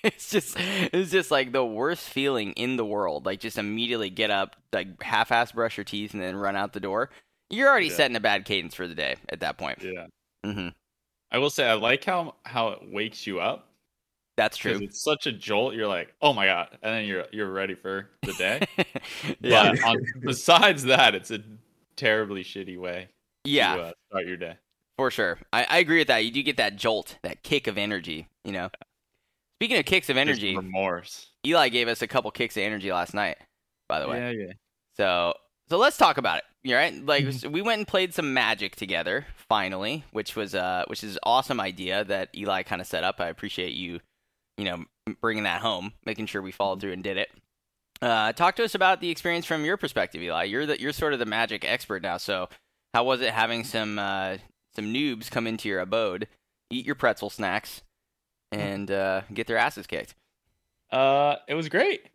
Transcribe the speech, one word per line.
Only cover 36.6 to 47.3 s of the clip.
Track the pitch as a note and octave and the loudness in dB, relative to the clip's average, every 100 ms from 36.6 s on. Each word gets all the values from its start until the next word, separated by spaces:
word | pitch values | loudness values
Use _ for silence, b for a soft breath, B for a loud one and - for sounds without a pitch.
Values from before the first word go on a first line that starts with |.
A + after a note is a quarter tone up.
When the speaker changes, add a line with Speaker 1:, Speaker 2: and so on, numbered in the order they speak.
Speaker 1:
You | B2+ B2 | 0 2
all | |
right? | D#3+ D2 C#3 | 2 0 0
Like, | C#3+ C3+ | 2 2
Speaker 2:
Mm-hmm. | C3 | -4
Speaker 1:
so | C#3+ | -4
we | D#3 | -2
went | G#3+ A3 | 0 -2
and | G#3 | 0
played | F#3 F#3 | 0 0
some | F3 D3+ C3 | -2 0 2
Magic | A2+ G#2+ G2 - | 2 0 -4 -6
together, | G2 E2+ E2+ A2+ D3 - - | -4 -2 -2 -4 -6 -18 -2
finally, | G#2+ F#2+ F#2+ G#2 D#3 - | 0 0 -4 -4 -6 -2
which | A2 G#2 - | -2 -2 -6
was, | G2+ | -4
uh, | F#2+ F#2 F2+ - | -2 0 -2 -4
which | - | -6
is | G#2+ F#2+ | -8 -4
an | |
awesome | - B2 C3+ B2 | 2 2 2 -4
idea | G2 F2+ F2+ G2 | -4 -6 -4 -2
that | G2+ G2 F#2 - | -2 -2 -4 -6
Eli | G2+ F#2+ | -2 -2
kinda | F#2 F2+ F2+ | -2 -6 -4
set | E2 | -2
up. | F2+ - | -2 -2
I | F2 | -4
appreciate | E2 G2 - F2+ | -4 -8 -4 -4
you, | B1+ F2+ E2+ _ _ _ _ _ - | -6 -8 -10 _ _ _ _ _ -8
you | G2 | -6
know, | F2 D#2+ _ - | -6 -10 _ -10
m-, | - | -4
bringing | A#2 G#2+ | -2 0
that | G2+ F2 | -2 0
home, | A2+ F#2+ G2 - - | -2 -4 -8 -10 -8
making | G#2+ A2 | -6 -6
sure | G2+ | -6
we | F#2+ | -8
followed | - G2 F#2+ | -2 -2 -2
Speaker 2:
Mm-hmm. | |
Speaker 1:
through | G2+ | -6
and | F2+ | -6
did | G2 F#2+ | -4 -4
it. | - | -4